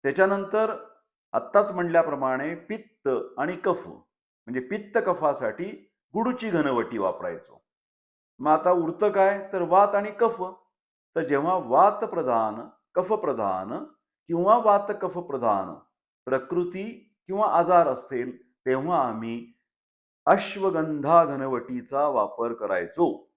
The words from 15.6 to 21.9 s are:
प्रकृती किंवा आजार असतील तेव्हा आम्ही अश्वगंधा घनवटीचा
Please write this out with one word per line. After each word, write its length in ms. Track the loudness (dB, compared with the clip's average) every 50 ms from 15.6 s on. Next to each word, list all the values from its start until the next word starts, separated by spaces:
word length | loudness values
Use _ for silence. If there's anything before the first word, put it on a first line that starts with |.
| -2 -6 -12 -16 _ _ _ _ _ _ _ _ _
प्रकृती 920 | -2 -2 -2 -2 -2 -2 -2 -2 -2 -6 -8 -10 -10 -12 -16 _ _ _ _ _
किंवा 320 | -6 -2 0 0 2 2 2
आजार 300 | 4 6 6 6 6 4
असतील 640 | 0 -4 -6 -8 -6 -6 -6 -6 -10 -14 _ _
तेव्हा 560 | _ _ _ 0 0 0 0 0 0 0 0 0
आम्ही 440 | -4 -6 -6 -6 -8 -8 -10 -14 _ _ _ _ _ _ _ _ _ _ _ _ _ _ _
अश्वगंधा 1000 | 4 4 4 4 -6 -6 -2 -2 0 0 0 -2 -2 -4 -4 2 6 6 6 6
घनवटीचा 840 | 4 -2 -6 -4 -4 -4 -4 -6 -8 -12 -12 -10 -4